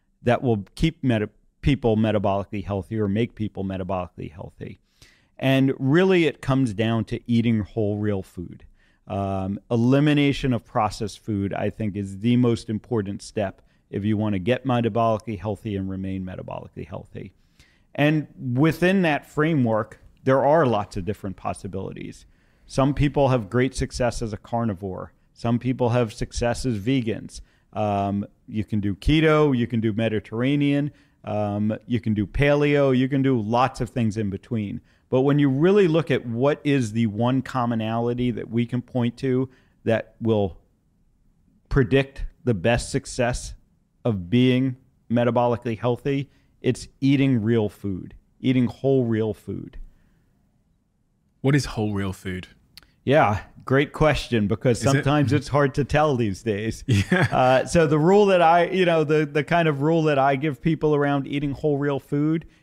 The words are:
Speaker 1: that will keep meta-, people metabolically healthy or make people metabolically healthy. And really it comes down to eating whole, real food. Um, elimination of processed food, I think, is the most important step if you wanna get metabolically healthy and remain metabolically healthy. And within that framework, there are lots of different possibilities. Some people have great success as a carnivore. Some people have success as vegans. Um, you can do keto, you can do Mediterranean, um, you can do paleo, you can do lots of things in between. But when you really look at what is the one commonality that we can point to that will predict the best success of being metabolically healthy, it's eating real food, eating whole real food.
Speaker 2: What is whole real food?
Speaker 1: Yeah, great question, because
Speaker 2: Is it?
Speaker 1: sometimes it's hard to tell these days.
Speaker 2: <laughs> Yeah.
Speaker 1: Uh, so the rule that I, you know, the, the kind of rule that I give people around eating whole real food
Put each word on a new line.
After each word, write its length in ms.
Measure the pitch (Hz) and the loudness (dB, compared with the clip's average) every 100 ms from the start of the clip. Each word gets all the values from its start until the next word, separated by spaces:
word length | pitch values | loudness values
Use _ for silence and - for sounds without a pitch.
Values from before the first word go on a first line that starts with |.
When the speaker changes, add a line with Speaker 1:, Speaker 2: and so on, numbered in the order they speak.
| _ _ | _ _
Speaker 1:
that 200 | - 120 | 0 0
will 240 | 127 110 92 | 0 -2 -4
keep 280 | - 160 - | -2 -2 0
meta-, 280 | 131 113 104 _ _ _ | -2 0 -2 _ _ _
people 340 | - 139 117 107 | -2 2 2 2
metabolically 640 | 110 107 101 98 95 104 | 2 2 0 -2 -4 -8
healthy 360 | 85 98 90 110 | -6 -6 -6 -4
or 100 | 104 | -2
make 260 | 101 120 | -2 -2
people 300 | - 107 - | -4 -8 -6
metabolically 680 | 95 95 92 92 90 - 90 | -6 -6 -6 -6 -6 -12 -14
healthy. 480 | 82 87 - - - _ _ - _ _ - | -14 -18 -16 -16 -16 _ _ -20 _ _ -6
And 360 | 131 135 135 - | 0 2 2 0
really 480 | 131 160 190 180 156 | 2 2 4 4 2
it 140 | - | -2
comes 320 | - 135 131 | -2 0 0
down 320 | 95 113 113 107 | 0 0 0 -2
to 140 | 117 - | -6 -2
eating 340 | 117 117 110 | 0 2 0
whole, 360 | 98 - 104 104 | -2 -4 -2 -2
real 260 | 104 98 | -2 -4
food. 420 | 92 - 85 85 - _ _ _ - | -6 -14 -14 -16 -20 _ _ _ -8
Um, 520 | 98 98 98 95 101 - | -6 -4 -4 -4 -6 -4
elimination 840 | 117 120 139 151 147 143 127 139 | 0 4 4 4 4 2 0 -2
of 120 | 117 | -4
processed 540 | - 120 107 - 107 - | -4 -2 -2 -2 -8 -8
food, 340 | - 101 98 | -6 -4 -2
I 180 | 82 104 | -2 -4
think, 240 | - 110 | -4 -6
is 240 | 95 98 98 | -6 -8 -2
the 180 | 113 123 | 2 4
most 340 | 120 117 - | 4 0 -4
important 500 | 107 - 117 98 98 | -8 -4 -4 -4 -8
step 420 | - - 98 - _ _ - | -8 -6 -6 -8 _ _ -10
if 160 | 104 | -4
you 120 | 104 104 | -2 0
wanna 220 | 107 98 | 0 -2
get 260 | 92 127 | 0 -2
metabolically 720 | 135 120 117 110 113 107 - 104 | 0 0 0 0 0 0 -4 -8
healthy 380 | 107 101 113 98 | -8 -8 -6 -6
and 120 | 95 | -6
remain 360 | 95 95 95 | -6 -6 -6
metabolically 640 | 92 90 - - - - 90 | -8 -12 -12 -12 -14 -16 -12
healthy. 460 | 95 87 - - _ _ _ _ _ _ - | -12 -14 -16 -16 _ _ _ _ _ _ 0
And 320 | 147 156 143 - 131 123 | 0 0 -4 -10 -4 2
within 460 | 160 151 175 196 | 2 2 2 2
that 240 | 170 139 - | 2 0 -4
framework, 760 | - 151 156 120 110 110 - - _ | -2 0 2 2 0 -2 -10 -20 _
there 220 | 123 135 | 2 4
are 220 | 127 160 135 | 4 4 4
lots 300 | 107 101 104 | 0 -2 -8
of 80 | |
different 320 | 90 101 98 95 | -6 -8 -8 -10
possibilities. 880 | 101 92 98 95 95 90 90 - - _ _ _ - | -10 -8 -8 -8 -10 -12 -14 -16 -20 _ _ _ -8
Some 280 | - 135 | 0 0
people 360 | 135 147 147 135 | 2 0 2 2
have 200 | 127 101 | 2 0
great 240 | 123 131 | 0 0
success 480 | - - - 120 - | -2 -6 -2 -2 -2
as 100 | 113 | -6
a 40 | 104 | -8
carnivore. 760 | - 117 117 90 98 92 90 _ _ | -6 -4 -4 -4 -8 -10 -14 _ _
Some 260 | _ 117 120 | _ -2 0
people 300 | 123 120 123 | -2 0 2
have 220 | 123 117 | 2 0
success 540 | - - - 120 120 131 | -4 -8 -2 -2 -2 -2
as 120 | 107 | -2
vegans. 600 | 101 135 110 92 - - - _ _ | 0 0 -2 -6 -10 -18 -20 _ _
Um, 540 | 101 107 101 98 101 - _ - | -4 -2 0 0 -2 -6 _ -10
you 180 | 107 | -6
can 160 | 101 107 | -4 -2
do 140 | 101 | -2
keto, 640 | 95 - 156 156 151 151 127 | -2 2 4 4 4 4 2
you 100 | 113 | 0
can 140 | 117 | 0
do 120 | 110 | 0
Mediterranean, 960 | 104 113 107 - 110 131 147 143 143 143 - _ _ | 0 0 -2 -4 -4 0 0 2 0 -2 -8 _ _
um, 520 | 104 104 104 104 107 107 - | -6 -4 -2 -2 -2 -4 -4
you 140 | 120 | -2
can 140 | 113 | 0
do 120 | 107 101 | -2 -2
paleo, 720 | - 143 147 147 143 139 127 | 0 2 2 2 2 2 2
you 120 | 131 | 2
can 140 | 139 | 0
do 180 | 135 127 | 2 0
lots 400 | 107 120 127 - | 0 2 2 -2
of 100 | 120 | -6
things 260 | 127 110 104 | -2 -2 -2
in 140 | 104 | -6
between. 500 | 95 - 117 101 92 _ _ - | -6 -6 -6 -6 -10 _ _ -2
But 140 | 127 | 2
when 160 | 139 143 | 4 4
you 100 | 143 | 2
really 400 | 131 175 208 185 | 4 4 4 4
look 220 | 160 156 | 2 2
at 160 | 127 120 | -2 -2
what 340 | 113 139 151 | -2 0 0
is 280 | 147 139 113 | 0 0 0
the 140 | 110 113 | 0 0
one 360 | 101 117 131 | 0 0 0
commonality 880 | - 127 120 113 110 117 120 123 123 | -2 -4 -2 -2 -2 -2 -2 -2 -2
that 200 | 104 92 | -4 -4
we 160 | 113 120 | -2 -2
can 160 | 123 | -4
point 340 | - 127 120 - | -4 -2 -2 -2
to 300 | 135 127 131 _ _ _ | -2 0 -2 _ _ _
that 320 | 113 110 - - | -2 -2 -2 -4
will 380 | 113 110 98 - _ _ _ _ _ _ _ _ _ _ - | 0 2 0 -4 _ _ _ _ _ _ _ _ _ _ -2
predict 560 | 139 117 135 135 - - - | 0 4 2 0 -6 -12 -6
the 100 | 123 | -4
best 360 | 104 107 120 - | 0 0 0 -2
success 640 | 139 - - 120 123 - - _ _ _ _ | -6 -6 -4 -2 -4 -8 -18 _ _ _ _
of 240 | 123 104 87 | -4 -4 0
being 460 | 120 127 127 131 127 _ _ - | 2 4 2 0 -4 _ _ -4
metabolically 680 | 120 120 120 120 117 120 110 | 0 0 2 0 -2 -4 -4
healthy, 520 | 120 120 143 139 139 _ _ _ | -4 -4 -4 -4 -6 _ _ _
it's 260 | 131 120 - - | -2 -2 -6 -2
eating 420 | 135 139 135 123 | 2 4 4 2
real 260 | 104 117 104 | 2 0 0
food, 460 | - 101 90 - - _ - | -4 -8 -8 -10 -18 _ -6
eating 260 | 131 127 120 | 0 2 0
whole 380 | - 135 135 | 0 0 2
real 300 | 120 110 110 | 2 0 -2
food. 440 | 98 - 95 80 - - _ _ _ _ _ _ _ _ _ _ _ _ _ _ _ | -6 -8 -10 -10 -14 -16 _ _ _ _ _ _ _ _ _ _ _ _ _ _ _
Speaker 2:
What 120 | 135 | 2
is 120 | 143 131 | 2 0
whole 260 | - 107 | -4 -2
real 200 | 101 98 | -2 -4
food? 360 | 92 95 92 - _ _ - _ _ | -6 -8 -10 -10 _ _ -20 _ _
Speaker 1:
Yeah, 380 | - 147 113 101 - - | 2 4 4 0 -6 -12
great 280 | - 135 151 | 0 0 0
question, 560 | - 156 135 - 117 104 | 2 2 2 0 0 0
because 300 | 87 131 107 | 0 0 0
Speaker 2:
Is 80 | 139 | 2
it? 40 | |
Speaker 1:
sometimes 420 | 139 135 147 135 | 2 2 2 2
it's 140 | 143 - | 0 0
hard 280 | 147 143 147 | 0 0 0
to 80 | |
tell 320 | 135 151 156 127 | 0 2 2 2
these 260 | 110 92 | 0 -2
days. 400 | 113 101 113 - | -4 -4 -4 -6
Speaker 2:
<laughs> 40 | - | 0
Yeah. 400 | 104 98 185 127 | 0 2 0 2
Speaker 1:
Uh, 340 | - 127 131 | 2 4 4
so 220 | - 170 156 | 2 2 2
the 140 | 151 | 2
rule 260 | 160 202 202 | 4 6 6
that 160 | 185 | 4
I, 240 | 165 175 170 | 6 4 4
you 180 | 185 | 2
know, 200 | 175 165 | 2 2
the, 200 | 151 156 | 2 2
the 200 | 151 151 | 2 -2
kind 240 | 143 170 160 | 0 2 2
of 120 | 135 | 0
rule 220 | 147 165 | 2 2
that 140 | 156 143 | 2 2
I 160 | 135 | 2
give 260 | 139 156 135 | 2 -2 -2
people 320 | 170 151 156 | -2 0 2
around 360 | 147 143 143 135 | 2 2 0 -2
eating 240 | 143 143 | -4 -4
whole 260 | - 156 139 | -4 -2 0
real 220 | 143 139 | -2 -4
food 460 | - 143 151 160 - _ | -2 0 0 0 -4 _